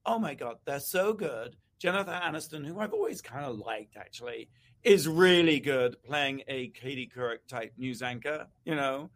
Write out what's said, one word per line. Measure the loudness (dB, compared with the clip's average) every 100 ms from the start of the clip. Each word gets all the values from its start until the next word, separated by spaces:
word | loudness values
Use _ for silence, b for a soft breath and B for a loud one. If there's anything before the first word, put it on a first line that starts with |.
| -2
oh | 0
my | -2
God, | -4 -8 -8
they're | -6 -6
so | -2 2 2
good. | 2 -2 -4 -10 -14 _ -4
Jennifer | 0 0 -2
Aniston, | -2 -4 -4 -8 -10 -8
who | -6
I've | -4
always | -2 -2 -4
kinda | -10 -8 -8
liked, | -8 -6 -8 -10 -18
actually, | -18 -12 -10 -12 -14 _ _ _
is | 6 6 6
really | 6 8 8 6 4
good | 2 2 2 0
playing | -6 -2 -2 -4 -8
a | -8 -8
Katie | -10 -10 -8 -10
Couric | -6 -6 -6 -10
type | -10 -10 -8
news | -8 -6
anchor, | -6 -6 -6 -6 -8 _
you | -6
know, | -2 0 -2 -8